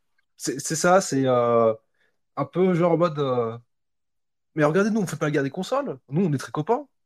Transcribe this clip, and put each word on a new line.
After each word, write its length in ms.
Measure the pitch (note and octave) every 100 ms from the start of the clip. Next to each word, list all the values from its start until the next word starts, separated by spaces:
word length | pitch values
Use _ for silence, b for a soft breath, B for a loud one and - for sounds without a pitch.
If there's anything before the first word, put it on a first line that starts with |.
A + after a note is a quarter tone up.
| _ _ _ -
C'est, 220 | - C3+
c'est 180 | - D#3+
ça, 240 | F3 F#3
c'est, 240 | F#3+ C3+ C3
euh, 480 | B2 A#2+ A#2 A2+ A2 _ _ _ _ _ -
un 80 | C#3
peu 280 | E3+ F#3
genre 200 | E3 F3
en 40 | D#3+
mode, 220 | F3 D3
euh, 380 | C#3 B2 A2+ A#2 - _ _ _ _ _ _ _ _ D#3
mais 80 |
regardez, 280 | D3+ F3+ G#3+
nous, 100 | A3
on 60 | F3
fait 100 | D3
pas 80 | D3+
la 60 |
guerre 120 | D3
des 60 | C#3
consoles. 500 | F3+ F#3 C4+ B3+ C3+ -
Nous, 180 | D3+ F#3
on 60 |
est 60 | C3+
très 160 | -
copains. 340 | D3+ D3+ B3+ C#4+ _